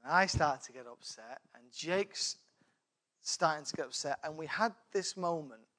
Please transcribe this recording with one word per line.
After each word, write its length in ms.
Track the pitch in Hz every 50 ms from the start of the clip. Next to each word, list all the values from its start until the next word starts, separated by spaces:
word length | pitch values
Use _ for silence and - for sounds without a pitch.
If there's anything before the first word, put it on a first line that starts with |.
| 117
then 80 | 131
I 140 | 156 175 190
start 380 | 190 - - 165 147 139 131 -
to 100 | - 123
get 120 | 131 123
upset. 560 | 120 120 - - - - - 220 226 135 - - _ -
And 80 | 120 120 123
Jake's 640 | - - - 156 180 190 202 - - - - - - - _ _ _ _ _ _ _ _ _ _ _ _ _ _ _ _
starting 440 | - - - - 185 160 156 151 147
to 100 | 135 -
get 100 | - 151
upset. 340 | 127 131 - - 147 143 - -
And 140 | 156 156 156
we 100 | 160 147
had 260 | - - 208 233 196 - _ _ -
this 220 | 202 185 - -
moment, 460 | 190 180 170 170 165 151 139 117 110 113 _ _